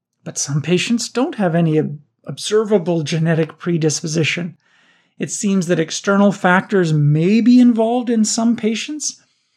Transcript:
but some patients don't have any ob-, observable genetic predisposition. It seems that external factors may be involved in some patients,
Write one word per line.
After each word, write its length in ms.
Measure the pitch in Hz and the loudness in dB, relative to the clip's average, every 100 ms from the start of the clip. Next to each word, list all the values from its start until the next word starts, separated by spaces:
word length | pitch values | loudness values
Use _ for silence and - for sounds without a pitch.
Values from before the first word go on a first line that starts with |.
| _ _ | _ _
but 140 | 120 - | -14 -8
some 240 | - 147 | -4 -4
patients 480 | 147 180 - 233 - | 0 -2 0 -2 -2
don't 240 | 233 302 | -4 -4
have 200 | 285 185 | -2 0
any 240 | 165 165 156 | 2 2 2
ob-, 200 | 143 147 _ _ | 0 -6 _ _
observable 800 | - 139 - 214 214 208 165 165 | -16 -12 -2 0 2 0 0 -2
genetic 560 | 147 160 165 160 156 - | -2 -2 0 0 -2 -4
predisposition. 1000 | 180 170 156 147 160 160 147 - 175 - _ _ _ _ _ - | -4 0 0 -2 -4 -2 -2 -4 -8 -12 _ _ _ _ _ -10
It 140 | 151 | -10
seems 380 | - 208 196 170 | -4 -2 0 0
that 100 | 170 | 0
external 540 | 160 - - 202 202 | -2 -4 0 2 2
factors 600 | 170 185 180 - 196 170 | 2 2 2 2 0 2
may 480 | 156 147 151 175 226 | 2 2 2 2 2
be 200 | 226 247 | 6 6
involved 500 | 247 220 226 247 240 | 6 4 0 -2 -2
in 140 | 226 | 0
some 320 | 214 - 226 233 | 0 0 0 0
patients, 680 | 214 220 - 302 - - _ _ _ | -2 -4 -8 -10 -10 -12 _ _ _